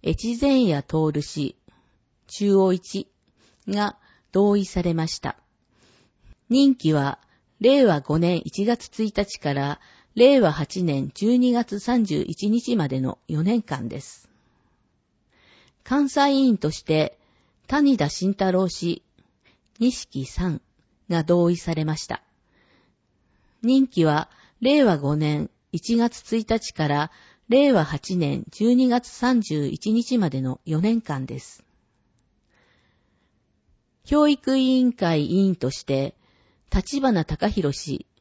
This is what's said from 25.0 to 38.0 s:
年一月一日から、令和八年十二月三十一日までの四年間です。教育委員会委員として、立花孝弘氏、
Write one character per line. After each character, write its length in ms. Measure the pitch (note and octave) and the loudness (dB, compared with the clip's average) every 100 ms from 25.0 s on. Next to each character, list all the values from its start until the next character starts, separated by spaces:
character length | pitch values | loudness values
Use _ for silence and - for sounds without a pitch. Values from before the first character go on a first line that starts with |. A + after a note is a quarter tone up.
| C#3+ D3+ | 0 0
年 340 | D3+ D3+ D3+ _ _ | 0 -2 -4 _ _
一 240 | E3+ - A#3 | -8 -2 0
月 380 | A#3 - - A3+ | 0 -4 -6 -6
一 100 | G#3+ | -2
日 240 | A3 - | -4 -4
か 140 | - D3+ | -4 -2
ら、 240 | C#3+ D#3 _ - _ _ | 0 -4 _ -20 _ _
令 240 | B3 C#4+ | 4 6
和 120 | A3+ | 4
八 320 | D3+ D3+ - F3+ | 0 -4 -4 -2
年 300 | D3 C3+ - | -2 -4 -8
十 220 | - A3 | -2 2
二 140 | B3 C4 | 4 4
月 200 | A#3+ - | 0 -4
三 320 | - B3 B3+ | -4 0 0
十 260 | G3+ D#3 C#3+ | 0 -4 -4
一 240 | D3+ G#3 | -4 -2
日 260 | A3 A3+ B3 | -2 0 -2
ま 120 | F3+ | 0
で 120 | C3+ | -2
の 200 | C3 B2+ - | -6 -6 -4
四 160 | D#3 | -2
年 200 | G3+ A3+ | 0 -2
間 240 | - C#3 C3 | -4 -8 -8
で 140 | A#2 | -12
す。 240 | - - _ _ _ _ _ _ _ _ _ _ _ _ _ _ _ _ _ _ _ _ _ _ _ _ - | -16 -20 _ _ _ _ _ _ _ _ _ _ _ _ _ _ _ _ _ _ _ _ _ _ _ _ -2
教 220 | D4 D4+ | 2 4
育 300 | C#4 - C4+ | 2 0 0
委 40 | |
員 300 | C4 C4 B3+ | 2 2 2
会 340 | A#3 F3 D#3+ D3 | 0 0 0 0
委 80 | F3+ | 0
員 200 | F#3+ F3 | 0 0
と 140 | B2+ | -4
し 140 | - | -6
て、 320 | - C3+ C3+ _ _ _ _ _ _ | -4 -2 -4 _ _ _ _ _ _
立 260 | - - C#4 | -4 -2 -2
花 260 | C4+ G3 D#3 | 0 0 -2
孝 240 | D#3 G#3 | -4 -2
弘 300 | G#3 D3+ C#3 | -2 -4 -4
氏、 260 | - - | -8 -10